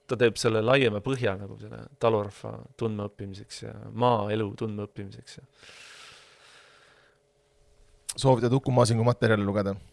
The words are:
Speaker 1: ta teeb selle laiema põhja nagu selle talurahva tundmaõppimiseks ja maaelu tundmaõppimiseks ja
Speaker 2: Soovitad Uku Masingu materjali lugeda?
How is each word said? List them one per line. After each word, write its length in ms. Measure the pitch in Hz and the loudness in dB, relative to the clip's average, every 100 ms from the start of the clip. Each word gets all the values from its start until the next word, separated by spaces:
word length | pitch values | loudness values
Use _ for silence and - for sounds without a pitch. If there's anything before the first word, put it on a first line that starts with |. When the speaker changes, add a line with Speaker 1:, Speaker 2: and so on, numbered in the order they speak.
| - | -6
Speaker 1:
ta 80 | 120 | 2
teeb 200 | 120 101 | 2 4
selle 240 | 120 110 | 0 2
laiema 400 | 110 139 120 104 | 4 4 4 0
põhja 320 | 131 127 117 95 | -4 -2 -2 -2
nagu 220 | 104 107 | -8 -14
selle 260 | 107 113 - | -16 -16 -16
talurahva 600 | - 117 110 101 - 107 113 117 | -2 2 2 0 -8 -12 -12 -14
tundmaõppimiseks 880 | - 113 107 101 - 98 98 107 - | -6 -6 -4 -8 -10 -14 -14 -16 -14
ja 120 | 110 107 110 | -14 -14 -12
maaelu 640 | 110 123 113 104 110 104 | 0 2 2 0 -2 -4
tundmaõppimiseks 840 | - 113 104 101 - 98 113 - - | -6 -8 -6 -10 -12 -14 -16 -20 -20
ja 60 | - _ - - - - - - - - - - - - _ _ _ _ _ _ _ _ _ _ _ _ - | -20 _ -20 -20 -20 -20 -20 -20 -20 -20 -20 -20 -20 -20 _ _ _ _ _ _ _ _ _ _ _ _ -12
Speaker 2:
Soovitad 440 | - 135 127 120 | 0 4 4 4
Uku 180 | 131 - | 2 2
Masingu 320 | 123 113 117 | 4 4 4
materjali 380 | 117 113 113 107 | 2 2 2 2
lugeda? 320 | 101 101 98 98 - | 2 0 -2 -4 -10